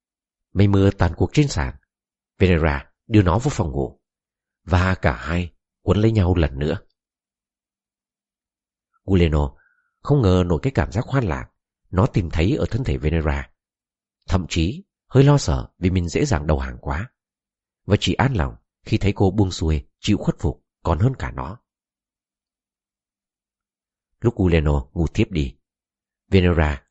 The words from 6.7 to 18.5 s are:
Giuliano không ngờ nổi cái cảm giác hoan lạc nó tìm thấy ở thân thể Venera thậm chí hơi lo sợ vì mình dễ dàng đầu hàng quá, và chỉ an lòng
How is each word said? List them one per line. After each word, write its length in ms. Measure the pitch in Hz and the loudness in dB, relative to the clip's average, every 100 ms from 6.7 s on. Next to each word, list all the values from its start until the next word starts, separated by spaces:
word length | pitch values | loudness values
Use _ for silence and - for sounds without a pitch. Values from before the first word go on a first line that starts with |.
| 90 - _ _ _ _ _ _ _ _ _ _ _ _ _ _ _ _ _ _ _ _ _ | -6 -10 _ _ _ _ _ _ _ _ _ _ _ _ _ _ _ _ _ _ _ _ _
Giuliano 500 | - 98 85 76 71 - _ _ _ _ | 0 2 4 2 -2 -6 _ _ _ _
không 220 | - 143 | 0 2
ngờ 220 | 101 92 | 4 4
nổi 140 | 87 90 | 2 -2
cái 100 | 135 | -2
cảm 160 | - 76 | -2 -2
giác 140 | 104 | -4
hoan 180 | - 135 | -4 -2
lạc 280 | 110 67 - _ _ _ _ | -2 -4 -10 _ _ _ _
nó 160 | 85 | 0
tìm 240 | 123 - 85 | 0 0 -2
thấy 260 | - 90 | 0 0
ở 100 | 151 85 | 0 -2
thân 120 | 113 | -4
thể 140 | 131 69 | -4 -4
Venera 580 | 76 80 76 69 67 _ _ _ _ _ _ _ - | -2 -2 -2 -4 -8 _ _ _ _ _ _ _ -4
thậm 180 | 95 78 | -4 -2
chí 340 | 85 82 156 - _ _ | -2 -2 -4 -14 _ _
hơi 160 | 127 | 4
lo 140 | 139 143 | 4 4
sợ 320 | - 73 - - | 2 -4 -6 -4
vì 100 | - | -2
mình 200 | 90 85 | 0 -2
dễ 160 | - | -2
dàng 220 | 147 80 76 | 0 -2 0
đầu 120 | 73 | -2
hàng 180 | 64 62 | -4 -10
quá, 300 | - 73 117 _ _ _ _ _ _ _ | -8 -8 -8 _ _ _ _ _ _ _
và 120 | - 101 | -2 -2
chỉ 140 | - | 0
an 200 | - 127 | 0 0
lòng 220 | 117 67 | 0 -4